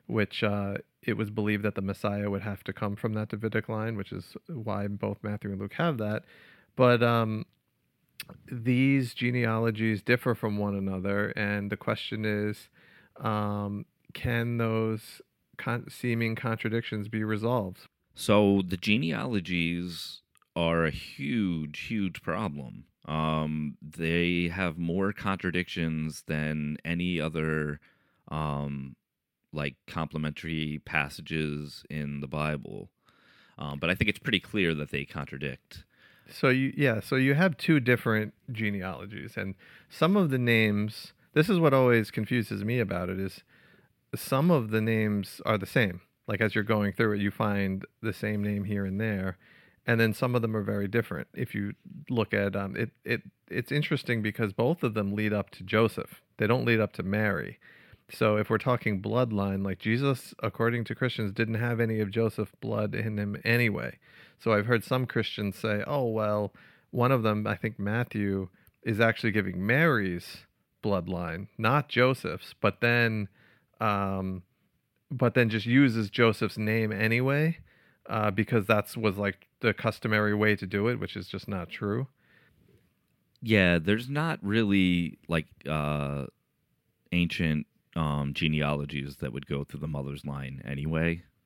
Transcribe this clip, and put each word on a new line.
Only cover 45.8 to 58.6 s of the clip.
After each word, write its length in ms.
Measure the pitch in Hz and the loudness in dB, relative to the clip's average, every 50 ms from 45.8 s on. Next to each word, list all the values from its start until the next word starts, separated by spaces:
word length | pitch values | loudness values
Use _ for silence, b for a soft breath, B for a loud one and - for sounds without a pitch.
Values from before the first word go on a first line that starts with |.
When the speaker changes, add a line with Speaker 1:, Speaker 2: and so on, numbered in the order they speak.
| 113 95 87 87 - _ _ _ _ | 2 2 0 -4 -12 _ _ _ _
Speaker 1:
Like, 140 | - 107 95 | -6 0 0
as 120 | 113 104 - | 0 2 2
you're 100 | 117 101 | 0 2
going 300 | 110 110 107 104 101 101 | 2 2 2 2 0 2
through 200 | - 117 107 104 | 2 2 2 2
it, 80 | 101 | 0
you 100 | 101 101 | -2 -2
find 540 | - - 113 104 101 101 98 95 95 95 - - _ _ | -2 0 0 0 0 0 0 -2 -2 -4 -6 -12 _ _
the 120 | - 110 98 | -6 -6 -6
same 300 | - - 107 107 104 101 | -4 -4 -4 -2 -2 -2
name 200 | 104 101 101 98 | -2 -2 -2 -2
here 220 | 98 104 101 98 | -2 -2 -2 -2
and 160 | 95 95 98 | -2 -2 -2
there, 360 | 110 110 104 95 92 95 90 b b b b b b b b b _ | -2 -2 -2 -2 -4 -4 -6 b b b b b b b b b _
and 120 | - 120 113 | 0 2 4
then 140 | 113 110 104 | 4 2 2
some 220 | - 135 123 123 | 0 0 0 2
of 60 | 123 | 0
them 140 | 113 110 110 | 0 0 -2
are 60 | 110 | -2
very 260 | 101 104 104 101 101 | -2 -2 -2 -2 -2
different. 400 | 95 104 117 113 - - 71 - - - | 0 0 0 0 0 -6 -8 -8 -8 -6
If 220 | - 123 - - | -6 -6 -4 -4
you 180 | 107 101 101 - - _ - - - 151 - | -4 -4 -4 -8 -12 _ -20 -20 -16 -8 -2
look 240 | 127 117 107 - - | 0 0 0 2 2
at, 220 | 104 101 101 98 | 2 2 0 0
um, 200 | 101 98 98 - | -2 -4 -4 -4
it, 160 | - 117 110 - _ _ | -4 -4 -4 -6 _ _
it, 180 | - 117 113 - - - _ _ - | -4 -4 -4 -4 -10 -20 _ _ -6
it's 220 | - 117 123 - | -6 -6 -4 -2
interesting 500 | 139 147 147 - 147 135 - - 120 113 | -2 -2 0 0 -2 -2 -2 -2 -2 -2
because 320 | 104 107 104 - 117 101 92 | -2 -2 -2 -2 -2 -2 0
both 300 | - 113 131 170 - - | 0 0 0 0 0 -2
of 100 | 120 107 | -2 0
them 220 | 110 101 98 104 | -2 -2 -2 -2
lead 180 | 104 107 107 107 | -2 0 0 0
up 160 | 104 95 - | 0 -2 -4
to 120 | - - 95 | -10 -14 -4
Joseph. 580 | 92 107 107 117 107 - - - - - - _ _ _ | 2 4 4 4 4 2 -2 -8 -10 -14 -20 _ _ _
They 80 | - 110 | 0 2
don't 200 | 104 117 127 120 | 2 2 2 4
lead 140 | 120 117 110 | 4 4 4
up 140 | 104 98 - | 2 0 -2
to 100 | - 90 | -4 -4
Mary. 540 | 95 101 107 107 104 98 78 57 50 - - B B B B B B B B B - | -2 0 0 2 2 0 -2 -4 -6 -12 -16 B B B B B B B B B -20
So 260 | - - 117 107 107 | -4 0 2 2 4
if 120 | 107 107 - | 2 2 2
we're 80 | 113 | 0
talking 420 | 107 | 2